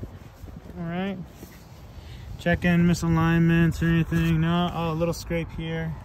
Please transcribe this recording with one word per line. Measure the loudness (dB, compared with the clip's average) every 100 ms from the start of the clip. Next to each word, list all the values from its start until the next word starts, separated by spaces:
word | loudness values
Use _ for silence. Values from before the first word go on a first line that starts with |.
| -8 -14 -18 -18 -16 -16 -14 -10
All |
right. | -6 -4 -4 -6 -10 -16 -18 -18 -20 -20 -18 -18 -16 -14 -14 -4
Check | 0 2
in | 4 4 6
misalignments | 4 2 4 4 4 4 6 4 2
or | 2
anything. | 2 2 2 2 2
No, | 2 2 0
oh, | -2 -2
a |
little | 0 -2
scrape | -2 -4 -4 -4
here | -8 -6 -6 -6 -8